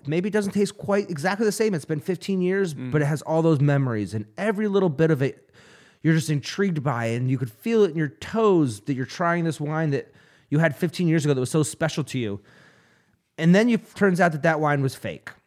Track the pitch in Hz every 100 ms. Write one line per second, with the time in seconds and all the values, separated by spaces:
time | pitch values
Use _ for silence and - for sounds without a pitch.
0 | 139 160 202 214 196 202 208 - - 202
1 | 202 147 180 196 220 - 220 175 - 151
2 | - 175 - 190 180 196 185 135 127 151
3 | 147 156 - 160 165 147 147 139 131 110
4 | 95 107 104 - 208 202 214 196 185 135
5 | 160 143 135 - _ _ - - _ _
6 | 156 160 156 143 - - 196 156 135 117
7 | 117 120 127 131 127 - 226 226 196 156
8 | 147 - - 220 214 180 139 104 - 127
9 | 127 - 170 170 165 143 147 156 160 139
10 | - _ _ _ - 147 165 135 175 -
11 | 175 160 147 131 123 160 143 - 160 -
12 | 139 135 110 98 - - - _ _ _
13 | _ _ _ - 165 190 240 226 - -
14 | 202 180 175 151 160 156 151 147 135 -
15 | 104 78 - -